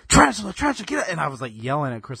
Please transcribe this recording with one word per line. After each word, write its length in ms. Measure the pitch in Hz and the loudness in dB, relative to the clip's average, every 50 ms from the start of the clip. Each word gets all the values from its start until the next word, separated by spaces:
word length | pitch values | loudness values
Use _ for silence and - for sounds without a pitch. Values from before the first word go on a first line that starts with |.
| _ - | _ 6
Tarantula, 440 | - - 302 285 240 202 214 196 | 6 8 8 6 4 -2 -8 -10
tarantula, 340 | 190 - - 294 277 - 220 | -6 -2 0 0 0 -2 -6
get 120 | - 285 294 | -6 -4 -4
up. 60 | 262 220 | -2 -2
And 120 | 180 160 | -2 -2
I 80 | 151 147 | -2 -4
was, 120 | 139 120 | -4 -6
like, 120 | 127 123 110 | -8 -10 -8
yelling 380 | 107 113 127 135 147 147 135 | -8 -4 -2 -2 0 0 -2
at 100 | 123 113 | -4 -6
Chris. 180 | - - 135 117 | -8 -12 -12 -12